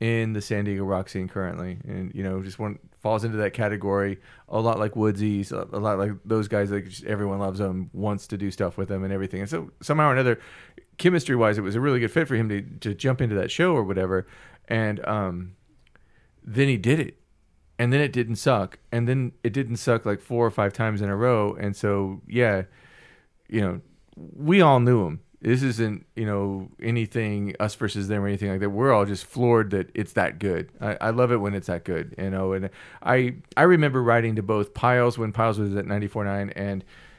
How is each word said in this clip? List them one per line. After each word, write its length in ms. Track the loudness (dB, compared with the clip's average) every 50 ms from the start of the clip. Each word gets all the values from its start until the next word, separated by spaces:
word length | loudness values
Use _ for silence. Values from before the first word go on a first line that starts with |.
in 320 | -2 0 0 0 0 -2
the 80 | -2 -4
San 240 | -4 -2 -2 -2 0
Diego 180 | -2 -2 -2
rock 260 | -2 -2 -2 -2 -2 -4
scene 200 | -6 -6 -6 -6
currently. 500 | -6 -6 -6 -6 -6 -8 -8 -8 -10 -10 -12
And, 240 | -10 -10 -8 -8 -8 -8
you 80 | -6 -6
know, 180 | -4 -4 -6
just 160 | -6 -8 -8 -8
one, 200 | -8 -8 -8 -10 -14 -20 -14 -6
falls 220 | -2 -2 0 0 0
into 120 | -2 -2 0
that 140 | -2 -2 0
category 640 | -2 -2 -2 -2 -2 -2 0 0 0 0 0 -2 -6 -10 -18 -20 -20 _ -4
a 100 | -2 0
lot 180 | 0 2 0 0
like 180 | -2 -2 0
Woodsy's, 560 | 0 2 2 2 2 0 0 0 0 -2 -4
a, 140 | -6 -8 -8 -6
a 60 | -6 -4
lot 200 | -2 0 0 0
like 140 | 0 -2 -4 -6 -4
those 240 | -2 0 0 0 0
guys 220 | 0 0 0 0
that 160 | -2 -4 -4 -8
just 160 | -12 -12 -8
everyone 340 | -6 -4 -2 -2 -2 -2 -2
loves 200 | -2 -4 -2 -2
them, 300 | -2 -2 -2 -4 -6 -8
wants 340 | -6 -4 -4 -2 -4 -4 -6 -8
to 80 | -8 -6
do 120 | -6 -6
stuff 260 | -4 -4 -4 -4 -4 -4
with 100 | -6 -4
them 160 | -4 -4 -4
and 80 | -4
everything. 280 | -4 -4 -6 -6 -6 -8
And 80 | -8 -6
so 220 | -6 -8 -8 -10 -14 -8
somehow 260 | -4 -2 2 2 4 4
or 40 |
another, 260 | 4 4 4 2 2 0 -4 -12 -20 -20 -20 -20 _ -20 -20 _ _ 0
chemistry-wise, 600 | 2 4 4 2 2 2 2 4 4 4 4 2
it 40 |
was 120 | 0 -2 -2
a 40 | 0
really 200 | 2 2 2 2
good 100 | 0 0
fit 180 | 2 0 0 2
for 60 | 2
him 120 | 0 0 0
to, 140 | 0 -2
to 320 | -4 -6 -10 -8 -6 -6 -4
jump 260 | -2 0 0 0 0
into 140 | 0 0 0
that 140 | 0 -2 -2
show 240 | 0 0 2 2 2
or 80 | 2 0
whatever. 420 | 0 0 0 0 0 0 -2 -2 -4 -10 -20 -20 -20 -20 -16 _ -2
And, 380 | 0 0 0 0 -2 -4 -4
um, 500 | -2 -2 -2 -2 -4 -4 -6 -10 -12 -14 _ _ _ _ _ _ _ _ _ _ _ _ _ _ _ _ _
then 260 | -14 -4 0 2 2 4
he 80 | 2
did 240 | 2 2 2 2 2
it. 160 | 0 -4 -8 _ _ _ _ _ _ _ _ _ _ _ _ -2
And 140 | 0 2
then 80 | 4 2
it 120 | 2 2
didn't 240 | 0 -2 -2 -2 -2
suck. 420 | 0 2 4 4 4 2 -2 -6 -14 _ _
And 160 | -2 -2 0 0
then 240 | 0 0 -2 -4 -4 _
it 100 | -4 -2 -2
didn't 220 | -2 -2 -4 -4
suck, 280 | -2 0 0 0 2 0
like, 160 | -2 -4 -4
four 240 | -4 -2 0 2 2
or 40 | 2
five 220 | 2 2 0 0
times 280 | 0 0 -2 0 0 0
in 80 | -2 -2
a 80 | 0
row. 380 | 2 2 4 4 4 2 0 -2 -4
And 160 | -4 -6 -4
so, 460 | -2 0 0 2 2 0 -2 -4 -8 -10
yeah, 360 | -4 0 2 2 4 2 0 -2 -4 -10 -20 -20 -20 -20 -20 -20 -20 -20 _ _ _ _ _ _ -4
you 120 | -2 0
know, 180 | 0 0 -2 -4 -10 _ _ _ _ _ -20
we 440 | -20 -18 -16 -12 -4 0 4 6 8
all 200 | 8 8 8 6
knew 260 | 6 6 4 4 2
him. 140 | 0 -4 -8 -12 _ _ _
This 200 | 0 2 2 2
isn't, 420 | 2 0 0 0 -2 -2 -2 -6 -10 _ -8
you 120 | -6 -4
know, 420 | -2 -2 -2 -2 -2 -4 -6 -8 -12 -12 -8
anything 720 | -4 -2 -2 0 -2 -2 -2 -2 -2 -2 -2 -2 -4 -4 -4 -4
us 160 | -4 -4 -2
versus 340 | -2 -4 -4 -2 -4 -4 -2
them 140 | -2 -2
or 60 | 0 -2
anything 220 | -2 -2 -2 -2
like 100 | -2 -2
that. 80 | -2 -2
We're 240 | 0 0 2 4
all 140 | 4 4 4
just 180 | 2 -2 -4 -8
floored 460 | -8 -2 0 4 4 6 4 4 2
that 180 | 0 -2 -2 -2 -4
it's 180 | -6 -6 -2
that 260 | 0 0 0 0 -2 -2
good. 320 | -2 -2 -2 -2 -4 -8 -10 -8
I, 160 | -6 -6 -4 -2
I 100 | -2 0
love 220 | 2 2 4 4
it 60 | 4 2
when 160 | 0 0 -2
it's 140 | -4 -4 -4
that 160 | -6 -6 -4
good, 300 | -4 -4 -4 -6 -8 -8 -8
you 100 | -6 -4
know. 240 | -4 -2 -2 -2
And 160 | -2 -2 -4 -6 -10 -12 -20 -20 -20 -6
I, 340 | 0 2 2 2 2 0 -2 -6 -12 -4 2
I 60 | 4
remember 400 | 6 8 8 6 6 4 2 2
writing 340 | 4 4 4 4 4 2 0
to 60 | -2
both 320 | 0 0 0 0 0 -2 -2
Piles 420 | 0 2 4 4 6 4 2 2
when 160 | 0 -4 -4
Piles 260 | 0 2 2 2 2 0
was 160 | 0 -2 -2
at 100 | -2 -2
ninety-four 400 | -2 -2 -2 -2 -4 -4 -4 -4
nine 240 | -2 -2 -4 -4 -6
and, 340 | -6 -6 -4 -4 -4 -6 -8 -10 -16 -20 -20 -20 -20